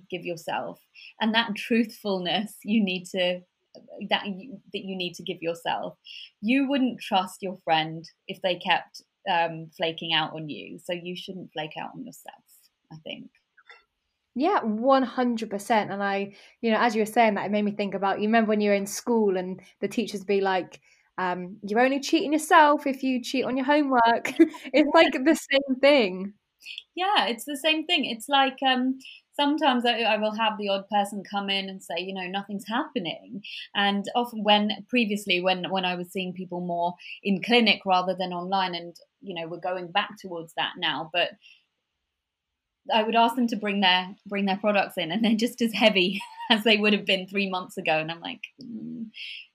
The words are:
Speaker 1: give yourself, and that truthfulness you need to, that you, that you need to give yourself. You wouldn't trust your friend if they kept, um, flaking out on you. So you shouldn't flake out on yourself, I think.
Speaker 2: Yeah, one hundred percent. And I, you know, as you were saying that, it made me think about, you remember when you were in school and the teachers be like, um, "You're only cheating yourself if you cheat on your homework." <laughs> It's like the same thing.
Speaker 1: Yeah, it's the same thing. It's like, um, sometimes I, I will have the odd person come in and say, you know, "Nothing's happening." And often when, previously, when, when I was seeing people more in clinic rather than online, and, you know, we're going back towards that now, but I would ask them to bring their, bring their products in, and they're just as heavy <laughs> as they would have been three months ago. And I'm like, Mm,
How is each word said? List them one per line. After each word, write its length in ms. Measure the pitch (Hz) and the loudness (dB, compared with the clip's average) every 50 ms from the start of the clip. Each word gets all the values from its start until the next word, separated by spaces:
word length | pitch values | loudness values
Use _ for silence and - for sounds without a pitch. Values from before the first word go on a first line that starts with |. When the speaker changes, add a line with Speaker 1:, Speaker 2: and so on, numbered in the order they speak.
| - _ | -12 _
Speaker 1:
give 140 | 180 175 175 | -12 -8 -8
yourself, 560 | 175 170 165 - - - - - - 175 - _ _ _ - - - - _ | -8 -8 -8 -8 -8 -6 -6 -6 -8 -12 -14 _ _ _ -20 -20 -20 -8 _
and 140 | 214 220 214 | -2 2 2
that 220 | 226 233 - 202 | 2 0 0 -4
truthfulness 1000 | - - - 240 226 240 226 - - - 208 190 185 180 170 156 190 214 - - - - | -6 -2 0 2 2 2 0 -4 -8 -4 -4 -2 -2 0 0 -2 -2 -2 -4 -10 -12 -4
you 200 | 196 208 226 196 | 0 2 2 2
need 220 | 190 180 180 180 | 2 0 -4 -8
to, 360 | - - 190 180 180 180 180 180 _ _ _ _ _ _ - - - - - 214 - | -6 -2 0 0 0 0 -4 -8 _ _ _ _ _ _ -20 -20 -20 -16 -14 -2 -2
that 180 | 208 180 - | -2 -2 -2
you, 340 | 202 185 185 190 262 196 - _ - | -6 -8 -10 -12 -16 -18 -18 _ -12
that 120 | - 196 196 | -10 -10 -8
you 120 | 190 190 | -8 -6
need 180 | 185 180 175 170 | -6 -6 -6 -8
to 80 | - 170 | -8 -10
give 180 | 185 175 - | -10 -10 -6
yourself. 560 | 160 165 170 165 - - - 104 - 175 - _ _ - - - - - _ _ | -4 -6 -6 -4 -4 -4 -4 -4 -6 -8 -10 _ _ -20 -20 -20 -20 -20 _ _
You 280 | 202 220 254 277 277 254 | -2 0 2 2 2 2
wouldn't 320 | 285 262 262 247 - - | 0 0 0 0 -2 -6
trust 400 | - - 208 190 190 196 - - | -6 0 0 0 0 -2 -8 -10
your 160 | 208 180 185 - _ | -10 -10 -10 -8 _
friend 420 | 170 160 160 156 160 160 165 160 - _ _ _ | 0 0 2 0 -2 -6 -10 -14 -16 _ _ _
if 120 | - 190 - - | -16 -12 -4 -2
they 120 | 185 180 | -2 -2
kept, 460 | 175 - 190 170 - - - - - - _ _ _ _ 196 | -2 -4 -4 -4 -4 -6 -10 -18 -20 -20 _ _ _ _ -2
um, 420 | 180 170 170 170 165 160 165 160 _ | 0 0 0 -2 -4 -8 -14 -16 _
flaking 380 | - 180 165 160 165 165 165 160 | -6 -4 -4 -4 -6 -6 -2 0
out 200 | 156 156 - - | 0 0 -2 -6
on 140 | 156 160 | -10 -10
you. 320 | 151 120 98 87 90 90 - - | -10 -10 -12 -12 -14 -16 -14 -10
So 100 | - 180 | -8 -8
you 220 | 175 170 180 180 | -8 -8 -10 -10
shouldn't 360 | 180 - - 185 180 - - _ | -10 -12 -14 -14 -14 -14 -12 _
flake 200 | 160 151 156 - 165 | -10 -10 -10 -10 -12
out 80 | - - - | -12 -12 -12
on 100 | 160 - | -14 -14
yourself, 380 | 165 165 - - - - _ _ _ _ _ _ _ _ _ _ _ 160 | -16 -16 -18 -20 -20 -20 _ _ _ _ _ _ _ _ _ _ _ -20
I 40 | 156 - | -18 -14
think. 280 | - - - - - _ _ _ _ _ _ _ - - - _ _ _ _ _ _ _ _ _ _ _ | -14 -14 -14 -14 -20 _ _ _ _ _ _ _ -20 -20 -20 _ _ _ _ _ _ _ _ _ _ _
Speaker 2:
Yeah, 280 | 240 285 359 415 - 226 | -2 0 2 2 0 0
one 380 | 220 214 214 233 277 269 269 | -2 -4 0 2 4 4 4
hundred 480 | 269 233 - 262 247 240 240 220 226 220 | 2 0 -2 -2 -2 0 -2 -4 -6 -6
percent. 400 | 202 202 - - 240 214 196 - | -8 -8 -2 0 0 0 0 0
And 140 | 190 202 202 | -4 -4 -4
I, 300 | 202 196 196 196 202 - - - - _ _ | -2 -2 -2 -4 -6 -10 -16 -20 -20 _ _
you 80 | - 226 | 0 0
know, 60 | 220 208 | 2 4
as 160 | 220 247 208 | 2 2 2
you 60 | 220 | 2
were 60 | 214 | -2
saying 260 | 208 - 240 226 214 202 | 2 4 4 4 4 4
that, 140 | 190 143 | 0 -2
it 40 | 190 | -2
made 140 | 208 208 208 | 0 0 0
me 60 | 202 | 0
think 240 | 202 - 208 196 190 | -2 -2 -4 -4 -2
about, 240 | 190 196 196 190 - | -2 0 0 0 0
you 60 | 208 | 0
remember 220 | 214 226 233 220 208 | 2 4 4 4 4
when 120 | 220 208 | 2 2
you 80 | 208 202 | 4 4
were 60 | 202 | 4
in 100 | 202 196 | 2 2
school 500 | 202 - - - 247 240 226 214 202 185 | -2 -6 -6 -2 0 2 4 4 4 2
and 240 | 185 185 185 185 185 - - _ _ | 0 -2 -4 -8 -10 -14 -20 _ _
the 60 | - | -6
teachers 360 | 202 - 247 214 - - 196 190 | -4 -2 -2 -4 -4 -6 -8 -2
be 180 | - 202 196 | 0 0 2
like, 380 | 190 190 190 180 170 - - - _ _ _ _ _ _ _ | 2 2 2 0 -2 -4 -10 -20 _ _ _ _ _ _ _
um, 400 | - 185 180 180 180 180 180 208 - - | -4 -2 -2 -2 -4 -6 -10 -12 -12 -8
"You're 160 | 196 208 233 | -2 2 4
only 200 | 254 262 277 277 | 4 4 2 0
cheating 340 | 277 - 330 320 - 269 302 | 0 0 2 2 2 2 0
yourself 520 | 302 311 - 370 330 302 294 294 294 - | 0 2 6 8 8 8 8 6 4 0
if 160 | 277 262 269 | -2 -4 -2
you 180 | - 262 254 247 247 | -2 -2 -2 -2 -4
cheat 220 | - - 262 - | -4 -4 -2 -2
on 120 | - 254 | -2 -2
your 80 | 269 262 | -2 2
homework." 680 | 277 294 302 294 269 262 240 226 233 233 - - - - | 4 4 4 4 4 4 4 6 6 4 2 0 -4 4
<laughs> 360 | - 330 320 - - - 277 - | 4 4 4 4 -6 -12 2 4
It's 160 | 285 294 277 - | 4 4 6 8
like 200 | 330 349 - - 294 254 | 8 8 8 4 2 2
the 80 | 320 311 | 4 2
same 460 | - - - 277 269 277 277 254 254 | 2 0 0 0 0 2 0 0 4
thing. 520 | - 277 294 269 220 185 185 185 196 202 - _ _ _ _ _ - - - - - _ _ | 6 6 8 8 6 4 0 -4 -8 -8 -10 _ _ _ _ _ -20 -18 -16 -16 -18 _ _
Speaker 1:
Yeah, 300 | 339 370 392 427 311 202 | -2 0 2 4 4 2
it's 180 | 202 240 233 - | 2 -2 -4 -6
the 120 | 294 294 | -8 -8
same 280 | 269 - 311 302 320 311 | -2 0 0 0 0 0
thing. 200 | - 359 320 226 | 0 0 0 0
It's 220 | - 226 226 - - | -4 -6 -8 -4 0
like, 280 | 285 277 269 262 262 - 269 | 2 4 4 2 0 0 0
um, 300 | 262 254 247 254 262 262 262 - - - - _ _ _ | 2 2 2 2 0 -2 -4 -8 -16 -20 -20 _ _ _
sometimes 520 | - 285 285 294 302 311 277 247 247 233 | 0 0 0 2 2 2 2 2 4 2
I, 160 | 240 233 220 | 2 0 2
I 160 | 233 208 220 | 2 2 2
will 180 | 208 214 214 208 | 2 0 -2 0
have 220 | 220 226 214 208 | 0 0 -2 0
the 120 | 202 208 196 | -2 -2 -2
odd 180 | 196 196 196 - | -2 -4 -4 -2
person 340 | 208 208 202 202 214 202 175 - | 0 0 0 0 -4 -10 -10 -6
come 200 | 202 202 196 196 | -6 -6 -2 -2
in 200 | 196 196 190 190 | -2 -2 -2 -6
and 120 | 190 190 | -10 -12
say, 140 | - - 175 170 | -10 -8 -6 -6
you 140 | 180 190 190 | -6 -6 -8
know, 140 | 190 180 | -8 -8
"Nothing's 380 | 185 190 202 202 - 208 190 - | -6 -6 -8 -6 -6 -8 -10 -8
happening." 760 | 202 220 254 311 311 - - 170 156 - - - 95 - 202 - - - - - - - | -4 -4 -4 -4 -4 -8 -12 -10 -10 -10 -12 -14 -14 -14 -14 -14 -14 -16 -16 -16 -6 -2
And 320 | 202 202 202 202 202 196 - - | 0 0 2 2 0 -2 -2 -2
often 280 | 240 240 233 226 220 202 | -2 -2 -2 -4 -2 4
when, 420 | 208 208 208 208 208 - - - | 4 4 4 4 0 -4 -6 -8
previously, 540 | - - 247 226 202 208 202 - 196 180 180 | -2 0 0 2 0 -2 -4 -2 0 0 2
when, 280 | 180 185 185 180 180 185 | 2 2 0 0 -2 -4
when 140 | 190 190 185 | -4 -2 -2
I 100 | 180 180 | -2 -4
was 160 | 175 180 180 | -4 -6 -6
seeing 220 | - 196 185 180 180 | -6 -6 -6 -6 -8
people 280 | 185 185 175 175 175 | -10 -10 -8 -8 -8
more 320 | 180 175 170 170 170 175 175 - - - - - - | -6 -4 -4 -2 -2 -2 -4 -6 -14 -18 -18 -8 -2
in 180 | 202 196 175 | 0 0 0
clinic 380 | - 196 233 240 226 208 185 - - | 2 2 4 4 6 4 2 2 2
rather 280 | 196 185 180 180 185 180 | 2 2 2 2 0 -2
than 160 | 180 185 180 180 | -2 -4 -4 -4
online, 420 | 175 175 180 196 196 185 185 175 | -6 -4 -2 0 0 0 -2 -4
and, 200 | 170 170 175 165 - - _ _ _ | -8 -10 -12 -16 -20 -20 _ _ _
you 120 | 190 196 180 | -14 -12 -10
know, 140 | 165 165 | -8 -8
we're 120 | 160 175 165 | -8 -10 -8
going 320 | 170 185 180 185 180 165 | -6 -6 -6 -6 -8 -4
back 200 | 175 202 202 - 208 - | -2 -2 -2 -2 -8 -14
towards 340 | - 190 175 165 165 - - | -14 -12 -10 -10 -12 -10 -6
that 160 | 165 151 - - | -6 -6 -6 -4
now, 320 | 185 175 160 165 160 165 160 | -4 -2 -2 -2 -4 -6 -4
but 200 | - 175 165 - - _ _ _ _ _ _ _ _ _ _ _ _ _ _ _ _ _ _ _ _ _ _ _ _ _ _ _ _ _ _ 185 220 | -2 -2 -2 -2 -4 _ _ _ _ _ _ _ _ _ _ _ _ _ _ _ _ _ _ _ _ _ _ _ _ _ _ _ _ _ _ 0 2
I 100 | 226 214 | 2 2
would 120 | 226 220 | 4 4
ask 200 | 233 233 247 247 | 4 4 4 4
them 120 | 262 240 | 2 2
to 100 | 226 226 | 2 0
bring 240 | 202 208 208 202 202 | -2 -2 -2 0 4
their, 340 | 196 185 180 180 185 185 202 - _ | 4 6 4 4 2 -2 -10 -16 _
bring 200 | 196 202 196 202 | -6 -4 -2 0
their 120 | 196 190 | 0 0
products 400 | 196 - 208 202 196 - - - | 2 2 2 4 4 2 2 -2
in, 140 | 185 170 156 | -4 -4 -2
and 120 | 170 220 226 | -2 0 2
they're 120 | 208 233 | 2 2
just 260 | 208 226 240 - - | 2 2 -2 0 -2
as 120 | 233 226 214 | -2 -2 2
heavy 480 | - 247 220 190 190 180 185 190 196 - - - | 4 4 4 6 4 2 2 0 -4 -8 -10 -14
<laughs> 140 | - - - | -14 2 2
as 140 | 226 208 214 | 2 4 6
they 140 | 233 214 | 4 4
would 160 | 208 208 208 208 | 6 6 4 2
have 120 | 202 202 | 2 2
been 220 | - 196 185 185 | 0 -2 -2 -2
three 220 | 190 196 202 196 190 | -6 -4 -4 -2 -2
months 280 | 185 185 185 - - | -2 -4 -6 -8 -10
ago. 220 | 196 175 170 156 156 | -6 -2 0 0 0
And 120 | 156 160 | 0 -4
I'm 100 | 165 170 | -8 -10
like, 200 | 170 90 - - - - _ - - | -10 -14 -14 -14 -16 -20 _ -18 -16
Mm, 460 | 240 226 220 - - - - 226 220 - - - - - - - _ | -14 -12 -12 -12 -12 -10 -12 -12 -14 -14 -16 -16 -16 -16 -16 -18 _